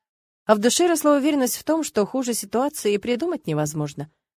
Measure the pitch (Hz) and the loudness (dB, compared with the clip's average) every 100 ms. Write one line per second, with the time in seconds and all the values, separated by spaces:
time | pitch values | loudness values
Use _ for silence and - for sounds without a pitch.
0 | _ _ _ _ - 214 240 - 349 320 | _ _ _ _ 2 4 4 2 2 2
1 | 294 285 277 294 247 - - 320 294 - | 4 4 2 2 0 -2 -2 -2 -2 -2
2 | 196 262 247 226 202 226 285 - 208 202 | -2 -2 -4 -4 -4 -2 -2 -2 -2 -2
3 | 220 240 330 330 - 151 151 156 147 147 | -2 -2 -2 -4 -4 -2 -2 -4 -6 -8
4 | 147 _ _ | -14 _ _